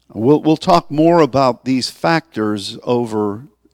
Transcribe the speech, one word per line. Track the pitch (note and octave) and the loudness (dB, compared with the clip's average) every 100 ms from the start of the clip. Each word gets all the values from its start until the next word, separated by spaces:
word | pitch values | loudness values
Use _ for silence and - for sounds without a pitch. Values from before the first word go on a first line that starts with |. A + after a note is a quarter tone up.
| _ | _
we'll, | G2 A#2 D3+ | -2 2 2
we'll | D3+ D#3+ | 2 0
talk | - F3 - | 2 0 0
more | D3 E3 F3 | 0 2 4
about | C#3+ C3 C3 A2+ | 2 2 0 -2
these | B2+ C3 - | -4 -4 -4
factors | - E3+ E3 - - G#2+ G#2+ G2+ A2+ | -6 -2 -2 -4 -6 -4 -4 -8 -12
over | - B2 A#2+ A2 G#2 G#2 C#3+ _ _ | -4 -2 -2 -4 -4 -6 -14 _ _